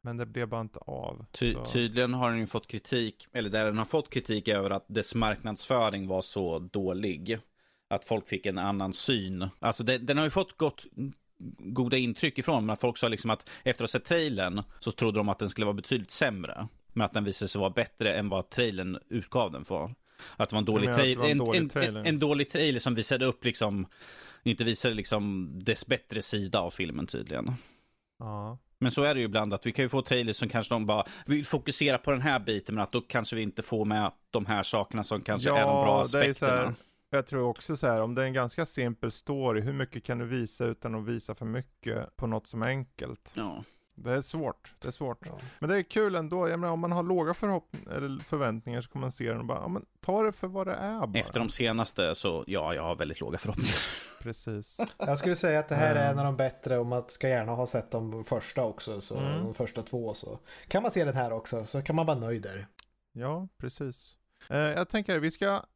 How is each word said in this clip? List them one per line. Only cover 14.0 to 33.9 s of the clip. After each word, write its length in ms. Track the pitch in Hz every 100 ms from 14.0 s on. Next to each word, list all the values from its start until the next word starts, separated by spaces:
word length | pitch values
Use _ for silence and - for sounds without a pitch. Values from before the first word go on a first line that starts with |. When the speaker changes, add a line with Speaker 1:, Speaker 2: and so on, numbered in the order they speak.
Speaker 2:
trailern 580 | - 170 156 107 92 95 104 -
så 120 | -
trodde 260 | - 113 107
de 100 | 104
att 100 | 98
den 120 | 104
skulle 140 | 104
vara 100 | 107
betydligt 360 | 101 - 127 98
sämre, 580 | - 143 101 85 - 110 - _
men 120 | -
att 80 | 104
den 120 | 113
visade 240 | 104 95 98
sig 120 | 101
vara 100 | 98
bättre 440 | 95 113 - 107
än 140 | 90 104
vad 220 | 95 95
trailern 480 | - 120 95 92 92 -
utgav 440 | 113 95 131 107
den 120 | 69
för. 300 | 78 92 78 120 _ _ - -
Att 120 | 113
det 60 |
var 40 | 107
en 40 |
dålig 240 | 107 107 101
Speaker 1:
Jag 80 | 120
menar 40 |
att 60 | 131
det 80 |
Speaker 2:
trail-, 40 | 123
Speaker 1:
var 60 |
en 60 | 151
Speaker 2:
en, 80 | 143
Speaker 1:
dålig 200 | 120 139
Speaker 2:
en, 80 | 156
Speaker 1:
trailer. 320 | 143 131 107
Speaker 2:
en, 60 | 107
en 120 | 156
dålig 320 | 147 147 143
trailer 280 | 156 156 127
som 140 | 131
visade 320 | 117 110 131 131
upp 180 | 120
liksom, 420 | 123 - 107 101 92 - - - - -
inte 220 | - 113
visade 300 | 113 110 127
liksom 560 | 110 98 107 104 95 87 78
dess 240 | 92 110 -
bättre 360 | 131 _ 110
sida 380 | - 107 95 101
av 100 | 87
filmen 360 | - 87 64 -
tydligen. 460 | - 57 67 58 123 - _ _ _ _ _
Speaker 1:
Ja. 400 | 110 104 104 120 _ _
Speaker 2:
Men 120 | 127
så 120 | 131
är 120 | 143
det 60 | 139
ju 60 | 117
ibland, 280 | 107 107
att 120 | 101 120
vi 60 |
kan 120 | 113
ju 40 | 127
få 140 | 135
trailers 340 | 123 127 117 104
som 120 | 120
kanske 260 | 117 107
de 120 | 120 107
bara 180 | 107 98 - -
vill 200 | 147 143
fokusera 520 | 147 139 135 147 127
på 120 | -
den 100 | 135
här 180 | 147 131
biten, 340 | 104 104 -
men 100 | 107
att 80 | 101
då 80 | 123
kanske 360 | - 127 107 113
vi 60 |
inte 200 | 107 -
får 220 | - 113
med 280 | 107